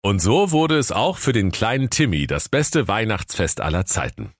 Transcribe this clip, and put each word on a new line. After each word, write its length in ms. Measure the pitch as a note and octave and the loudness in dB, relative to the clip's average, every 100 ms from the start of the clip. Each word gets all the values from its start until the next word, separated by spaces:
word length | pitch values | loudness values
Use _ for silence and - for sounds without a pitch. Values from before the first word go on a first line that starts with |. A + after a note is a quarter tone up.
Und 180 | G2 G2 | 0 0
so 300 | F2 D3 G3+ | 2 2 2
wurde 260 | D#3 D#3+ D#3 | 2 2 2
es 160 | B2+ | 2
auch 240 | G2+ D#3 F3+ | 0 -2 0
für 160 | - | 0
den 180 | A#2+ G2 | 2 0
kleinen 400 | - A2 C3+ C3 | 0 0 0 -2
Timmy 360 | - C#3 D#2 C#2 | 0 2 2 0
das 220 | C#2+ - | -2 0
beste 380 | C#3 D3+ D#3+ G2+ | 0 2 0 0
Weihnachtsfest 760 | G#2 A2+ G2+ - - E2+ - | 0 0 -2 -4 -2 -2 -2
aller 260 | - E2+ F#2+ | -2 0 0
Zeiten. 460 | - B1 - G#2+ | -2 -4 -8 -14